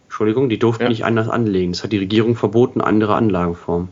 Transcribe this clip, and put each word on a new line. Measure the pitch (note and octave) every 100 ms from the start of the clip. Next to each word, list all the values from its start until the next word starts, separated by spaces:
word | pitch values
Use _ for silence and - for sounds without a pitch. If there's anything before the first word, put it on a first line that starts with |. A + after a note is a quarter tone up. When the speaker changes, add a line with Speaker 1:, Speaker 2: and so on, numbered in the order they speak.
Speaker 1:
Entschuldigung, | - - G#2+ A#2+ C3+
die | A2
durften | A#2 A2+
Speaker 2:
Ja. | A#2+
Speaker 1:
nicht | A2+
anders | - A2+ A2
anlegen. | A#2+ A2 F#2 F2+
Das | F2
hat | G2+
die | G#2+
Regierung | F#2+ G#2+ A2+ A#2
verboten, | G#2+ A2+ B2+ -
andere | - G#2+ G#2+
Anlageformen. | D#2 A2 F2+ F2 E2+ - E2+ F#2